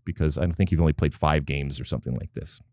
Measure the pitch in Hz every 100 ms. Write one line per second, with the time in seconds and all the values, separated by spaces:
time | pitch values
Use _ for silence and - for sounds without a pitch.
0 | - 82 78 76 85 82 92 82 82 76
1 | 76 - 76 78 71 69 69 69 - -
2 | - 62 - - - - -